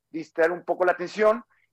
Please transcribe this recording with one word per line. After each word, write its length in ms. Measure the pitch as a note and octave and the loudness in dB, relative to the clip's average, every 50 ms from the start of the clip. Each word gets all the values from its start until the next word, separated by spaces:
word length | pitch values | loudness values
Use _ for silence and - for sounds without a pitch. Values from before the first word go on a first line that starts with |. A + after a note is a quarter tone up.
| _ _ | _ _
distraer 420 | - E3 D3+ - _ E3 D#3+ E3 | -12 -12 -12 -8 _ 0 0 0
un 140 | F3+ F3 - | 0 -4 -4
poco 180 | - F3 - F#3 | -6 -2 0 2
la 80 | F3+ | 2
atención. 540 | E3+ - F3+ E3 - G3 G#3+ G#3+ A3 A#3+ - _ _ _ _ _ | 2 0 -4 -8 -4 2 2 2 2 2 -4 _ _ _ _ _